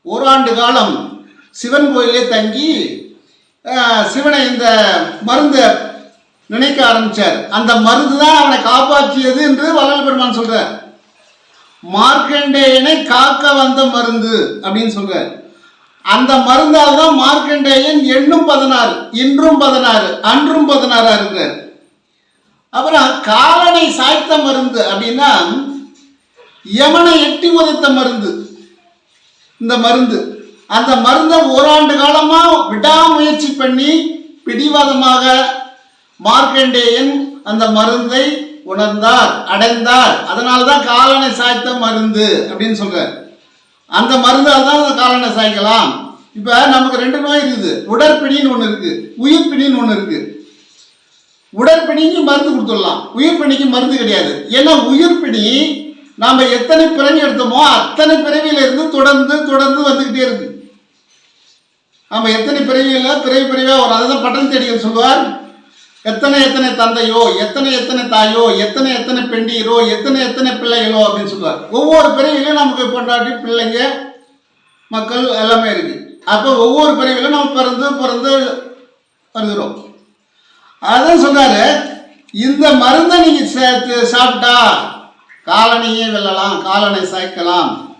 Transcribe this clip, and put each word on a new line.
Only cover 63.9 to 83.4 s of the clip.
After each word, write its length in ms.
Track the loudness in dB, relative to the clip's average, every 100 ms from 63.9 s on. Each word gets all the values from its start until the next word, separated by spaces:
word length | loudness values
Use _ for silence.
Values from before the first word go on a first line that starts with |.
அதை 160 | 0 0
தான் 160 | -2
பட்டன் 260 | -2 -2 -2
தேடிகள் 300 | -2 -2 -4
சொல்லுவார், 600 | -2 0 2 0 -2 -8 -18 -20 _ _ _ _
"எத்தனை 380 | -8 -4 0 2
எத்தனை 280 | 2 0 -2
தந்தையோ, 600 | 0 -2 0 -2 2 0 0
எத்தனை 340 | -4 -2 -2
எத்தனை 300 | -2 -4 -4
தாயோ, 540 | 0 0 2 2 0 0
எத்தனை 360 | -2 -2 -2
எத்தனை 280 | -2 -4 -4
பெண்டீரோ, 680 | -4 -4 -4 -4 0 0 0
எத்தனை 320 | -2 -2 -2
எத்தனை 300 | -2 -2 -4
பிள்ளைகளோ" 480 | -2 -4 -2 0 2
அப்படின்னு 320 | 0 0 -6
சொல்லுவார். 360 | -6 -8 -8 -6
ஒவ்வொரு 400 | -2 2 4 4
பிறவியிலும் 440 | 0 0 0 -2
நமக்கு 300 | 0 0 -2
பொண்டாட்டி, 480 | -4 -4 -4 -2 -4 -6
பிள்ளைங்க, 340 | -4 -4 -2 -4 -4 -6 -12 -20 _ _ _ _ _ _ _
மக்கள் 400 | -8 -6 -4 -4
எல்லாமே 420 | -2 0 0 0
இருக்கு. 520 | -4 -8 -12 -16 -14
அப்போ 300 | -4 -2 0
ஒவ்வொரு 400 | 2 2 4 2
பிறவியிலும் 360 | 2 -2 -2 -2
நம்ம 300 | -2 -2 -2
பிறந்து 320 | -2 -2 -4
பிறந்து 380 | -4 -4 -4 -2 0 -2 -6 -14 -20 _ _ _ _ _
வருகிறோம். 440 | -8 -6 -6 -8 -12 -20 _ _ _ _ _ _ _ _ _
அதான் 420 | 0 2 4 4
சொல்றாரு, 380 | 4 4 4 2 2 0 -4 -14 -20 _ _
இந்த 400 | -4 -2 2 2
மருந்தை 480 | 4 4 2 2 2
நீங்க 260 | 2 0